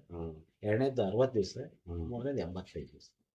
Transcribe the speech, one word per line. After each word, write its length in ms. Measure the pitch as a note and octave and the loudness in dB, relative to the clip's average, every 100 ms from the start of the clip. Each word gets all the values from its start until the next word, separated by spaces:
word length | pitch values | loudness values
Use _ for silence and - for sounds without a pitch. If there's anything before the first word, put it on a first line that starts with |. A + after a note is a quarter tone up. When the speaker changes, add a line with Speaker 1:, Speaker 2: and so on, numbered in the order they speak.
| - | -10
Speaker 1:
ಹ್ಮ್. 240 | E2+ E2 D#2 - _ | -8 -8 -10 -18 _
Speaker 2:
ಎರಡನೇದ್ದು 400 | G#2 A2 C3+ B2+ | 2 4 4 2
ಅರವತ್ತು 320 | G2 G#2+ B2+ A#2 | 2 4 4 4
ದಿವಸ, 220 | F#2+ B2 | 0 -4
Speaker 1:
ಹ್ಮ್. 520 | D3 - F2 E2+ E2 | -10 -12 -8 -4 -4
Speaker 2:
ಮೂರನೇದು 280 | A#2+ C3+ B2+ | -4 -2 -2
ಎಂಬತ್ತೈದು 500 | F2 F2+ - E2 - | -2 -6 -8 -10 -10
ದಿವಸ. 220 | - - _ _ | -16 -20 _ _